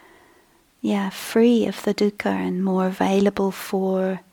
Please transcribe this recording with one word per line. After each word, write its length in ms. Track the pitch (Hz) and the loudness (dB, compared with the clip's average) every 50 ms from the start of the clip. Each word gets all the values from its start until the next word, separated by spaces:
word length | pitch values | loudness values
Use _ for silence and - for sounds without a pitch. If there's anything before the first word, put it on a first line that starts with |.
| - - - - _ _ _ _ _ _ _ _ _ _ _ _ | -20 -20 -20 -20 _ _ _ _ _ _ _ _ _ _ _ _
yeah, 300 | - 214 208 202 196 190 | -4 -2 -2 -2 -2 -4
free 560 | - - - - - 233 226 240 240 226 202 | -6 -10 -10 -2 2 4 6 6 6 4 2
of 160 | 196 196 - - | 0 -2 -4 -4
the 100 | 214 202 | -4 -2
dukkha 320 | - 208 208 202 - - | 0 0 0 0 -2 -4
and 400 | 202 196 190 185 185 180 180 190 | -4 -2 -2 -2 -2 -2 -2 0
more 220 | 190 185 185 185 | 0 0 0 0
available 640 | 185 185 - 185 185 196 196 202 202 196 - 196 196 | 0 0 0 0 2 2 2 2 2 0 0 -2 -2
for, 720 | 185 - - - - 190 190 190 190 190 190 190 190 180 - _ | -4 -6 -8 -6 -4 -4 -2 -2 0 0 -2 -2 -4 -6 -10 _